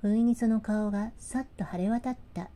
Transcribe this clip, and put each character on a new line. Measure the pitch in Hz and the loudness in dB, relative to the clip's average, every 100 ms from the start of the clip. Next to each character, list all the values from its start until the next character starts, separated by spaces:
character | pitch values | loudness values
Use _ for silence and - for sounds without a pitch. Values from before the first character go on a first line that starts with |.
不 | 208 220 | 2 4
意 | |
に | 233 | 4
そ | 240 233 | 4 4
の | 220 | 2
顔 | 220 214 208 | 2 0 0
が | 202 220 - | -2 -4 -8
さ | - 254 | -6 -6
っ | 262 - | -6 -8
と | 180 | -6
晴 | 175 | -2
れ | 190 | 0
渡 | 233 254 | 0 -2
っ | 247 - | -6 -8
た。 | - - | -10 -10